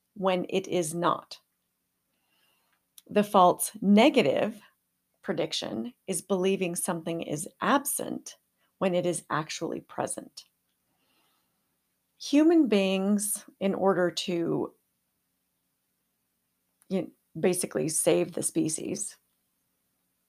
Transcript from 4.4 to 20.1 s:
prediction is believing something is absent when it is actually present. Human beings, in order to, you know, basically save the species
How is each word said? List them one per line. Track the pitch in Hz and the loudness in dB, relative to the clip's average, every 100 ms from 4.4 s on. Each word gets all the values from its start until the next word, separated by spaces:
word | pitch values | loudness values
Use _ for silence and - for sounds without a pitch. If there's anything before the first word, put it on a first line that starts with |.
| 208 - - _ _ _ _ _ | -2 -4 -18 _ _ _ _ _
prediction | - 165 175 - - - 233 - - | -8 -6 -4 -6 -6 -8 -10 -10 -10
is | 180 | -8
believing | - 190 190 190 185 175 | -4 0 0 0 -2 -4
something | - 175 170 165 | -6 -6 -6 -8
is | - 151 170 - | -6 -8 -8 -6
absent | - 269 277 - - - - - _ _ _ - | 0 0 0 -6 -6 -10 -12 -20 _ _ _ -4
when | 190 180 | -2 0
it | 175 | 0
is | 165 - | -4 -4
actually | 139 156 - 165 - | -6 -6 -8 -8 -10
present. | - - 131 - - - - _ _ _ _ _ _ _ _ _ _ _ _ _ _ _ _ - | -10 -8 -6 -8 -14 -20 -20 _ _ _ _ _ _ _ _ _ _ _ _ _ _ _ _ -18
Human | - 277 311 339 262 | 0 4 6 6 6
beings, | 208 190 190 190 208 208 - - - | 4 2 2 2 0 0 -6 -10 -4
in | 196 - | -2 2
order | 190 180 180 | 2 4 2
to, | 170 - 170 165 151 - - _ _ _ _ _ _ _ _ _ _ _ _ _ _ _ _ _ _ _ _ - | -2 -4 -2 -2 -2 -4 -10 _ _ _ _ _ _ _ _ _ _ _ _ _ _ _ _ _ _ _ _ -6
you | 190 | -4
know, | 165 - _ 165 | -4 -10 _ -2
basically | 180 180 202 - 156 | 0 0 -2 -4 -2
save | 156 - 175 175 | 0 2 2 0
the | 175 | -4
species | - - 156 156 - 202 - - _ _ _ _ _ _ _ _ _ | -4 -2 -2 -4 -6 -8 -10 -16 _ _ _ _ _ _ _ _ _